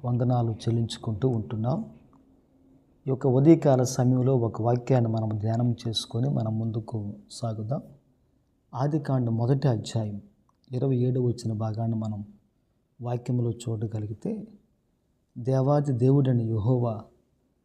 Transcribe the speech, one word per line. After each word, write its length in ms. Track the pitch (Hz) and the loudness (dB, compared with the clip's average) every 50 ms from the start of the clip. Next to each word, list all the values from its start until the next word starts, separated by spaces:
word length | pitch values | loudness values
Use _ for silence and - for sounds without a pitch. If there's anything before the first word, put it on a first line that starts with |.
| - | -2
వందనాలు 460 | 120 123 117 123 120 127 123 117 113 | -2 0 0 2 2 2 2 0 0
చెల్లించుకుంటూ 760 | 110 113 - 117 113 117 117 113 - - - 120 110 98 - 131 | -2 -4 -2 -2 0 0 0 -2 -6 -8 -6 -6 -4 0 0 0
ఉంటున్నాం. 560 | 123 113 101 - - 107 110 123 143 208 226 - - - - _ _ _ _ _ _ _ _ _ _ _ _ _ _ _ _ _ _ _ _ - | 0 0 -4 -6 -6 -4 -2 -2 -2 -4 -4 -10 -14 -20 -20 _ _ _ _ _ _ _ _ _ _ _ _ _ _ _ _ _ _ _ _ -4
ఈ 20 | |
యొక్క 180 | 131 127 - 139 | -4 0 2 2
ఉదయకాల 560 | 123 131 139 156 165 160 - 151 131 123 127 | 4 6 8 8 8 8 8 4 4 4 4
సమయంలో 540 | 123 - - 127 123 127 127 123 127 135 127 | 0 0 2 2 4 4 4 4 2 2 2
ఒక 240 | 117 110 101 - | 2 0 -2 -2
వాక్యాన్ని 500 | 110 117 120 123 123 - 131 127 117 113 | 0 0 0 0 0 2 2 2 2 2
మనం 260 | 113 113 110 107 107 107 | 0 -2 -2 -2 -2 -2
ధ్యానం 380 | 104 110 113 113 120 123 117 - - 117 | -2 -2 0 0 0 0 0 -2 -4 -6
చేసుకొని 420 | 110 - - - - 113 127 139 | -6 -6 -6 -4 -4 -2 -2 0
మనం 300 | 143 131 117 110 110 110 | 0 -2 -2 -2 -2 -2
ముందుకు 540 | 113 113 110 117 110 - - 113 104 104 101 - - _ | -2 -2 -4 -4 -6 -6 -8 -8 -8 -8 -10 -12 -18 _
సాగుదాం. 500 | - - - 113 110 110 110 107 135 175 - - - - _ _ _ _ _ _ _ _ _ _ _ _ _ _ - | -14 -8 -8 -8 -6 -6 -6 -6 -6 -6 -6 -12 -20 -20 _ _ _ _ _ _ _ _ _ _ _ _ _ _ -6
ఆదికాండం 600 | 117 131 147 147 156 143 - 135 131 123 117 113 | -2 -2 0 0 -2 -2 0 0 0 0 0 0
మొదటి 320 | 113 117 117 143 135 135 147 | 0 2 2 2 2 4 2
అధ్యాయం 540 | 117 107 101 - - 113 110 107 101 101 - - _ _ _ _ _ _ _ _ | 2 2 -2 -4 -4 -4 -4 -4 -8 -10 -14 -18 _ _ _ _ _ _ _ _
ఇరవై 260 | 127 123 135 139 131 120 | -6 -2 0 0 2 2
ఏడు 220 | 123 127 127 135 | 2 2 2 2
వచ్చిన 340 | 123 123 113 117 - 113 110 | 0 0 0 -2 -4 -4 -4
భాగాన్ని 440 | 104 110 110 104 110 113 113 113 110 | -2 -4 -4 -2 -2 -2 -2 -2 -2
మనం 280 | 110 110 107 101 104 - - _ _ _ _ _ _ _ _ _ _ _ _ _ | -4 -4 -6 -8 -10 -12 -16 _ _ _ _ _ _ _ _ _ _ _ _ _
వాక్యంలో 500 | 123 123 123 120 123 - 123 123 120 117 | -6 -6 -6 -6 -2 -2 -2 0 0 -2
చూడగలిగితే, 960 | 113 117 - 113 113 104 113 107 110 110 104 104 110 - - - 226 214 170 - - - _ _ _ _ _ _ _ _ _ _ _ _ _ _ _ 127 | -2 -4 -6 -6 -4 -4 -4 -4 -4 -6 -6 -8 -10 -8 -6 -6 -6 -6 -10 -14 -18 -20 _ _ _ _ _ _ _ _ _ _ _ _ _ _ _ -8
దేవాది 560 | 120 123 131 135 131 135 147 147 143 143 135 | -4 0 0 2 2 2 2 2 2 0 0
దేవుడైన 480 | 113 123 127 139 143 139 131 123 120 | 2 4 6 6 6 4 4 2 2
యెహోవా 640 | 113 113 113 110 98 117 127 123 120 117 110 104 - - _ _ _ _ _ _ _ _ _ _ | 2 0 -2 0 2 2 2 2 2 -2 -4 -6 -10 -16 _ _ _ _ _ _ _ _ _ _